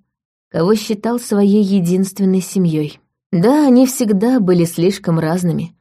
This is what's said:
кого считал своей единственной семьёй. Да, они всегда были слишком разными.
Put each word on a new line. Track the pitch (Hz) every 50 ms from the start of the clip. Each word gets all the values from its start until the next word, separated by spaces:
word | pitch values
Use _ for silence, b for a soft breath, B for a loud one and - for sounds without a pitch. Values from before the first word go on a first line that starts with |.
| _ _ _ _ _ _ _ _ _ _
кого | - - 165 190 220
считал | 220 - - 220 202 - 220 240 240
своей | - - 214 202 202 202 202 214
единственной | 208 190 202 196 170 170 180 185 190 190 - - 196 190 185 190
семьёй. | 185 - - 190 180 170 156 151 151 151 - _ _ _ _ _ _ _
Да, | - 165 170 233 285 302 302
они | 269 240 247 262
всегда | 254 - - 247 208 214 185 214 247 262 254
были | 190 180 180 170 170
слишком | 165 - - 165 190 196 - - 180 165 165
разными. | 160 156 170 180 180 170 151 147 165 - - _